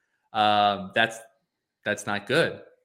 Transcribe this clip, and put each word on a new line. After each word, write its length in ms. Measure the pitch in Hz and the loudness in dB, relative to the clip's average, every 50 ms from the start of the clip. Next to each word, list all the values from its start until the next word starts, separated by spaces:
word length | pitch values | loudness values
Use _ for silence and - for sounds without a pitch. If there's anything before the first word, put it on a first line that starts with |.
| _ _ _ _ _ _ - | _ _ _ _ _ _ -2
Um, 580 | 110 104 107 104 104 104 101 101 95 95 95 - | 0 2 4 4 4 4 4 2 0 -4 -4 0
that's, 240 | 117 113 113 - - - - _ _ _ _ _ _ _ _ _ _ - | 0 0 0 -2 -6 -18 -20 _ _ _ _ _ _ _ _ _ _ -4
that's 220 | 107 104 - - | -4 -4 -4 -4
not 180 | 110 101 101 - | -6 -6 -6 -4
good. 360 | - 127 165 147 - 101 - - - _ _ | 0 0 0 0 0 -2 -8 -16 -20 _ _